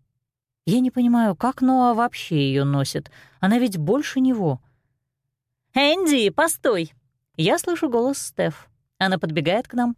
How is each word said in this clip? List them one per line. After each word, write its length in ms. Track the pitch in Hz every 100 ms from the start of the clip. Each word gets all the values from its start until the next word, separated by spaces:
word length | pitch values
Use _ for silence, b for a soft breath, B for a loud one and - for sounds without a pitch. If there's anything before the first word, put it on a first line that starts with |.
| _ _ _ _ _ _ -
Я 120 | 240
не 140 | 254
понимаю, 420 | 254 240 240 220
как 280 | 165 247 -
Ноа 320 | 254 262 247
вообще 540 | 226 240 - - 151 139
её 160 | 139
носит, 460 | 139 143 139 151 - b b b
она 180 | 190 240
ведь 180 | 247 185
больше 440 | 147 269 302 262
него. 400 | 262 233 165 127 _ _ _ _ _ _ _ _ _ _ _
«Энди, 560 | 262 285 370 330 269 202
постой!» 640 | - 320 - 262 185 165 _ _ _ _ -
Я 220 | 170 330
слышу 320 | 349 339 302
голос 280 | 233 254 277
Стеф. 500 | - - 170 - - _ _ -
Она 140 | 190 185
подбегает 480 | 165 156 151 214 -
к 80 |
нам, 220 | 240 240